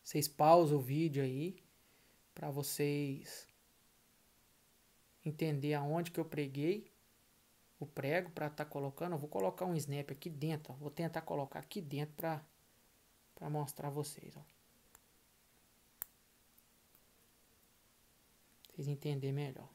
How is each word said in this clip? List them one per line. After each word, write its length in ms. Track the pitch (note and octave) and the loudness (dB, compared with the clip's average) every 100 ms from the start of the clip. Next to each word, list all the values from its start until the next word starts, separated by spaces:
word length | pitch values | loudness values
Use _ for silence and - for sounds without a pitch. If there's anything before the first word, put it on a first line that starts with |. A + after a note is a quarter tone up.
Vocês 260 | - D3+ D3 | 2 2 2
pausam 520 | - D3+ E3+ D#3 D3 | 6 10 10 10 4
o 20 | |
vídeo 400 | B2+ D3 E3 C#3 | 4 2 2 2
aí, 400 | C3+ C3 E3+ - - - - - - - _ | 0 0 -4 -6 -18 -20 -20 -20 -20 -20 _
pra 160 | - D3+ | -8 -4
vocês 960 | C#3 C#3 - D3 C#3+ C#3+ C#3 - - - _ _ _ - _ _ _ _ _ _ _ _ _ _ _ _ _ D#3 | -2 -2 0 2 2 0 -4 -8 -14 -16 _ _ _ -20 _ _ _ _ _ _ _ _ _ _ _ _ _ -8
entender 480 | D3+ D#3+ D3 D3 | 0 0 2 2
aonde 380 | D3 C#3+ E3 E3+ | 0 2 0 -2
que 80 | - | -4
eu 60 | D#3+ | -4
preguei 640 | D3+ C#3 C#3 D3+ G#3+ - _ _ _ _ _ _ _ _ _ | -2 -2 0 0 0 -4 _ _ _ _ _ _ _ _ _
o 80 | D3+ | -10
prego 440 | - C3+ E3+ F3+ | -4 0 0 0
pra 180 | - D3+ | -4 -4
tá 140 | D3+ | -4
colocando. 500 | D3+ C#3+ C#3 C3+ F3 | -6 -4 -4 -4 -2
Eu 60 | D#3+ | -2
vou 100 | C3+ | -2
colocar 360 | G3 F#3+ F3+ F#3 | 0 0 0 -2
um 100 | E3 | 0
snap 360 | C3+ C#3+ C#3+ | -2 -4 -6
aqui 180 | C3+ F3+ | -8 -8
dentro, 440 | D3 D3+ D3+ D#3 | -4 -2 -2 -6
ó. 20 | C3+ | -10
Vou 120 | D3 | -8
tentar 320 | - E3 E3 | -4 -2 -4
colocar 380 | - D#3 C3+ - | -4 -4 -4 -6
aqui 220 | - G#3 | -8 -8
dentro 340 | D3+ C#3 D3+ - | -4 -4 -4 -2
pra, 260 | E3 D#3 - _ _ _ - _ _ _ _ - | -2 -2 -8 _ _ _ -20 _ _ _ _ -10
pra 140 | D3 | -4
mostrar 400 | D3+ C#3+ - C#3+ | -2 -2 -4 -4
a 20 | |
vocês, 440 | C#3+ C#3+ - - D3 | -4 -6 -8 -14 -16
ó. 40 | D3+ - _ - - - _ _ _ _ _ - _ _ _ _ - _ _ _ _ - _ _ _ - _ _ _ _ _ _ _ _ _ _ _ _ _ _ _ - - | -20 -20 _ -20 -20 -20 _ _ _ _ _ -20 _ _ _ _ -16 _ _ _ _ -20 _ _ _ -20 _ _ _ _ _ _ _ _ _ _ _ _ _ _ _ -20 -18
Vocês 160 | - C#3+ | -6 -2
entenderem 460 | C#3+ D3+ C#3 C3+ | -2 -2 0 0
melhor. 360 | C#3 C#3+ - C3+ | 0 -2 -8 -16